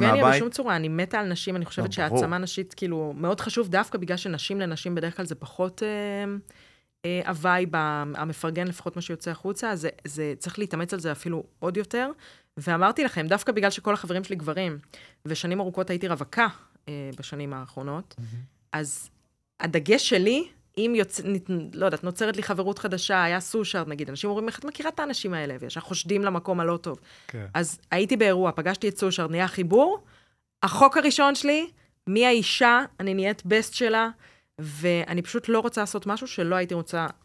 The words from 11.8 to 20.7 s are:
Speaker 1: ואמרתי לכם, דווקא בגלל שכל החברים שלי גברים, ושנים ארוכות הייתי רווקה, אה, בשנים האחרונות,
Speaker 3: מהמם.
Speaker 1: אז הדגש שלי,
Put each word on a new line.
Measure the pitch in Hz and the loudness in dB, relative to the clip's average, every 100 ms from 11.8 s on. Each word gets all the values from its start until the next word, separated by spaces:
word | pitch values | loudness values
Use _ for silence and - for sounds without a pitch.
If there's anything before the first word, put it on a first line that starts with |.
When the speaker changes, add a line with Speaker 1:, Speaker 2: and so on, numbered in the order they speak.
| 202 233 262 302 - - _ - | -2 -2 -4 -6 -16 -20 _ -8
Speaker 1:
ואמרתי | 147 170 190 240 | -2 4 4 4
לכם, | 269 175 160 | 0 0 0
דווקא | 202 - | 0 0
בגלל | 214 196 | 2 2
שכל | - 208 | 2 -2
החברים | 202 170 180 | -2 -2 -4
שלי | - 190 | -4 -6
גברים, | 151 160 185 147 - - - _ 151 | -4 -2 -4 -6 -12 -20 -20 _ -6
ושנים | 156 175 185 | -4 -2 -2
ארוכות | 185 180 185 | -2 -2 -2
הייתי | 175 190 | -2 -2
רווקה, | 156 143 - 226 - - _ - | -4 -2 0 0 0 -18 _ -12
אה, | 147 135 131 | -10 -10 -12
בשנים | 135 143 143 | -10 -8 -8
האחרונות, | 135 131 - 139 151 - - | -8 -10 -10 -8 -8 -10 -12
Speaker 3:
מהמם. | 113 117 131 _ _ | -10 -10 -14 _ _
Speaker 1:
אז | 156 143 - - _ _ _ _ - | -6 -4 -8 -12 _ _ _ _ -8
הדגש | 165 160 147 254 - | -2 0 4 4 4
שלי, | 196 196 269 349 _ _ | 2 4 2 -2 _ _